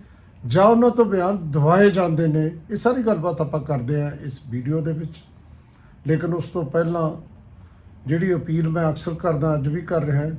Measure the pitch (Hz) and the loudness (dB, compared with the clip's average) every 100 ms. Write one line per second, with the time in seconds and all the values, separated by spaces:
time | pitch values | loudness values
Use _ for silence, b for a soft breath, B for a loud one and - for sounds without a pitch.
0 | B B B B 123 147 202 233 240 233 | B B B B 0 4 6 6 6 4
1 | 220 190 180 202 156 147 147 185 202 185 | 2 2 0 -2 -2 2 4 6 6 4
2 | 175 160 165 156 156 180 - 208 240 254 | 2 2 2 2 0 -4 -8 -2 0 0
3 | 220 180 175 165 147 156 135 139 120 147 | 0 0 -2 -4 -4 -4 -4 -4 -2 -2
4 | 147 - 147 - 123 123 135 160 156 156 | -4 -6 -12 -12 -10 -6 -4 -4 -4 -6
5 | 160 - - - - b b b b b | -8 -14 -20 -20 -20 b b b b b
6 | - 156 170 170 - 180 143 165 165 170 | -2 0 0 -4 -4 -6 -2 0 0 0
7 | 156 - - - - b b b b - | -2 -4 -14 -20 -20 b b b b -12
8 | 127 165 185 165 - 160 160 165 165 151 | -4 -2 0 -2 -2 -2 0 0 -2 -2
9 | 170 165 180 156 160 147 139 165 165 170 | -6 -4 -2 0 0 0 -2 -4 -2 -2
10 | 143 139 151 | 0 -2 -2